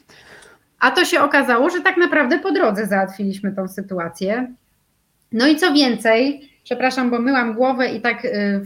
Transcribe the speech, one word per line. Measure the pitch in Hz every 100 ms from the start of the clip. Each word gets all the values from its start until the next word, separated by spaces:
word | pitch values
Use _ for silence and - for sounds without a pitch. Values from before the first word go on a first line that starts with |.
| _ - - - - _ _ _
A | 254
to | 262
się | 339 320
okazało, | 285 294 247 233 302
że | 349
tak | 370 370
naprawdę | 349 311 247 339
po | 392
drodze | 381 277 202 214
załatwiliśmy | 196 190 - 196 190 196
tą | 196 190
sytuację. | 190 196 185 170 - 190 226 254 247 _ _ _ _ _ _ _
No | 220 269
i | 302
co | 370
więcej, | 285 262 226 233 226 277 277 - _
przepraszam, | - 247 254 254 247
bo | 240
myłam | 240 269 233
głowę | 220 254 247 247
i | 226
tak, | 208 202
y, | 233 208 202 196